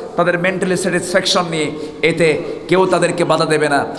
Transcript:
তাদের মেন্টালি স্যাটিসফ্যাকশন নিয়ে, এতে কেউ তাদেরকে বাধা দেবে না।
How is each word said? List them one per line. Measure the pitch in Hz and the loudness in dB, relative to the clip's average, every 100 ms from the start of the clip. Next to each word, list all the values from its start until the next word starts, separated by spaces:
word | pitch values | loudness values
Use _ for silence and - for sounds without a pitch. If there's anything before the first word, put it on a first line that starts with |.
| - - | -6 -2
তাদের | 170 175 | 0 0
মেন্টালি | 185 185 185 175 | 0 -2 -2 0
স্যাটিসফ্যাকশন | 190 175 180 190 185 190 175 | 0 -2 0 0 2 0 0
নিয়ে, | 160 147 151 - - | -2 -4 -6 -10 -2
এতে | 160 165 165 143 - - - | 0 2 2 2 -4 -6 0
কেউ | 180 185 | 2 4
তাদেরকে | 175 165 170 | 2 2 0
বাধা | 151 160 | 0 2
দেবে | 160 151 147 | 2 2 2
না। | 139 110 | 0 -2